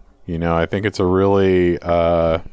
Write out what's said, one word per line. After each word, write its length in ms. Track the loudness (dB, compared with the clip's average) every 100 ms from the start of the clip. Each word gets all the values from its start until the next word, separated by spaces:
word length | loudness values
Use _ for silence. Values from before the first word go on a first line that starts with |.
| -20 _
You 140 | -10 -4
know, 180 | -2 0
I 80 |
think 220 | -2 -4 -4
it's 120 | -2
a 40 |
really, 720 | 0 2 2 2 2 2 2 -2
uh, 560 | -2 0 2 0 0 -2 -6